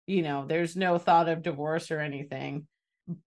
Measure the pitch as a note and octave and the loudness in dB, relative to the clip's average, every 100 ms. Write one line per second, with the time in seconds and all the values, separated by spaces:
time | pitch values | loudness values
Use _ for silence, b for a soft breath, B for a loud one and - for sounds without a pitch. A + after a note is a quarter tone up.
0 | - F#3+ D#3 C#3 C3+ D#3+ E3 F3 F#3 F3 | -2 0 0 -2 0 0 0 0 2 2
1 | F3 E3+ E3 E3 E3+ C#3+ D3+ E3 - D#3+ | 6 6 4 0 -2 -4 -2 -2 -2 -4
2 | D3+ C#3+ D3 C3+ C#3 C#3+ D3+ _ _ _ | -4 -6 -8 -8 -6 -8 -10 _ _ _
3 | - E3+ | -12 -12